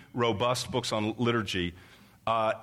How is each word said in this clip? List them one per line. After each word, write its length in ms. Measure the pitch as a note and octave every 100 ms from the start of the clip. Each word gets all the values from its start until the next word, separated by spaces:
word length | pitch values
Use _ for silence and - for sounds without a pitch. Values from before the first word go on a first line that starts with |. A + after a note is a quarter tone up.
| -
robust 580 | B2 A#2 G#2 A#2+ B2+ -
books 200 | A#2+ -
on 220 | A2 G#2+ A2
liturgy, 580 | A#2 A#2 G2 F#2+ F2 E2+ - - - - A2
uh, 280 | A2+ A2 -